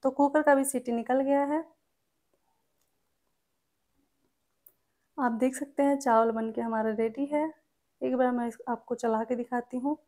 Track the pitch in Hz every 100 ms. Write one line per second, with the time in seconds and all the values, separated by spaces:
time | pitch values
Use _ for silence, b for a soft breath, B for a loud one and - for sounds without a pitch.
0 | 269 262 285 294 302 277 269 247 247 233
1 | 233 254 269 285 285 302 330 _ _ _
2 | _ _ _ _ _ _ _ _ _ _
3 | _ _ _ _ _ _ _ _ _ _
4 | _ _ _ _ _ _ _ _ _ _
5 | _ - 254 233 254 262 277 - 277 277
6 | 277 226 226 226 226 220 233 220 220 214
7 | 226 226 285 294 311 311 _ _ _ _
8 | 262 254 254 247 233 226 - 233 - 240
9 | 233 220 226 240 240 247 240 254 262 302